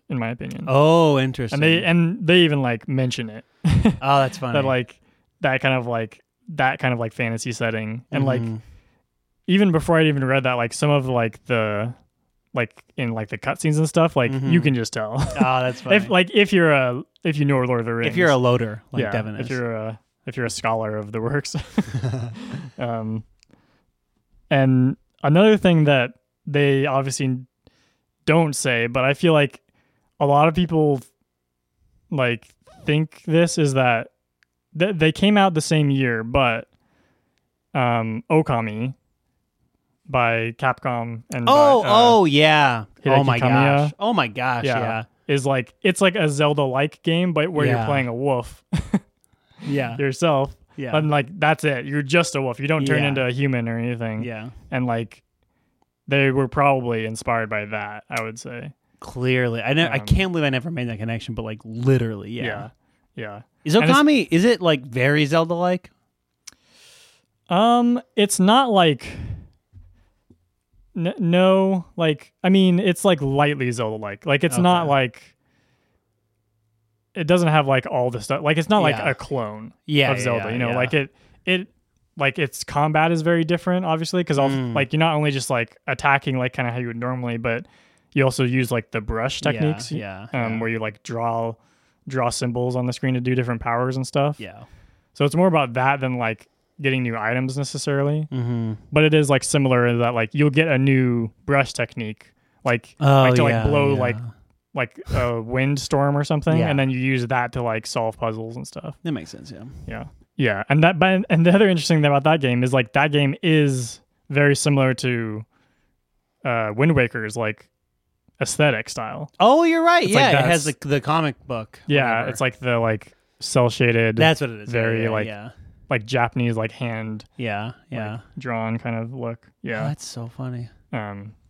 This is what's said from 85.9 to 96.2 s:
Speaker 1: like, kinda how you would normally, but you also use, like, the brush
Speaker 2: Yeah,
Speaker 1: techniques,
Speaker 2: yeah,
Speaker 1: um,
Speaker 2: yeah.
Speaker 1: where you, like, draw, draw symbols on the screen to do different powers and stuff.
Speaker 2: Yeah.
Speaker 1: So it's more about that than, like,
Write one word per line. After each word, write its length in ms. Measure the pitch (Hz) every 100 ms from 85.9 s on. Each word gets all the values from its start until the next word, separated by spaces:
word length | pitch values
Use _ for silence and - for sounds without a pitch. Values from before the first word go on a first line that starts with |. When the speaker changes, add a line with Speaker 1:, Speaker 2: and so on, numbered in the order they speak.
| 135 143 139 147 131
Speaker 1:
like, 140 | 127
kinda 180 | - 120
how 60 | 123
you 80 | 120
would 80 | 117
normally, 400 | 123 127 123 117
but 300 | 120 117 - _ _ _ _
you 100 | 139
also 200 | 131 131
use, 280 | 127 131 120
like, 180 | 120 -
the 100 | 113
brush 400 | 110 113 131 -
Speaker 2:
Yeah, 80 | 147
Speaker 1:
techniques, 400 | 123 151 107 120
Speaker 2:
yeah, 300 | 131 101 95 107
Speaker 1:
um, 220 | 131 113
Speaker 2:
yeah. 40 | 113
Speaker 1:
where 80 | 113
you, 80 | 113
like, 240 | 110 104
draw, 520 | - 117 117 113 117 113 _ _ _ _ -
draw 220 | 131 120
symbols 440 | - 123 120 123 127
on 100 | 123
the 60 |
screen 220 | 123 131
to 60 | 127
do 140 | 123
different 260 | 127 123 117
powers 360 | 120 120 127 131
and 100 | 127
stuff. 340 | 143 143 147
Speaker 2:
Yeah. 240 | 98 104 - - _ _ _
Speaker 1:
So 120 | -
it's 100 | 143 160
more 120 | 185
about 260 | 160 127
that 260 | 123 135 143
than, 160 | 131
like, 300 | 123